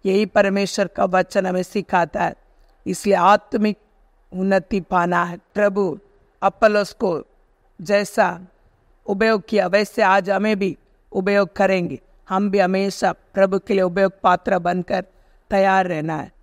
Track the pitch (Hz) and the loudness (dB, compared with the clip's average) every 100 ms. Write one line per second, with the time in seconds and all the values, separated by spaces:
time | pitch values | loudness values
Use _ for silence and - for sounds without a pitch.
0 | 196 190 208 - 202 196 196 - 196 - | 0 0 2 2 2 0 -2 -2 -4 -2
1 | 196 185 185 202 185 180 180 214 - 185 | 0 0 0 -2 -2 -4 -4 -6 -2 -2
2 | 170 208 170 - _ _ _ _ - 180 | -2 -4 -6 -6 _ _ _ _ -8 -4
3 | 208 185 175 208 _ 220 214 202 _ _ | 0 4 4 4 _ -2 -2 -2 _ _
4 | _ _ _ 185 190 190 185 190 165 180 | _ _ _ -6 0 0 0 -6 -2 -2
5 | 175 175 175 170 _ 196 208 196 190 135 | 0 0 -2 -8 _ 0 0 0 -4 -4
6 | _ _ _ _ 190 - 220 208 196 - | _ _ _ _ -4 2 2 2 -2 -4
7 | 202 160 - _ _ _ _ - 165 202 | -4 -4 -8 _ _ _ _ -18 -2 -2
8 | 202 - 185 175 185 _ _ _ _ _ | 0 0 0 -2 -18 _ _ _ _ _
9 | - 202 220 220 - 208 180 202 208 - | -8 0 0 0 0 -2 2 0 0 0
10 | 202 196 185 190 214 208 196 - _ _ | 2 2 2 -2 0 0 -2 -6 _ _
11 | _ - 190 202 196 - 196 190 175 131 | _ -4 0 2 0 0 0 0 -4 -8
12 | _ _ - 190 202 196 185 190 196 - | _ _ -6 -2 0 0 2 0 -2 -2
13 | 185 - _ - 196 190 - 196 185 175 | -4 -4 _ 0 0 0 -2 0 0 0
14 | 196 190 185 180 - 185 175 180 175 185 | 0 0 0 0 0 -2 -2 -4 -4 -6
15 | 180 _ _ _ _ 196 190 190 185 160 | -6 _ _ _ _ 0 2 2 0 -4
16 | 156 156 123 _ | -4 -6 -10 _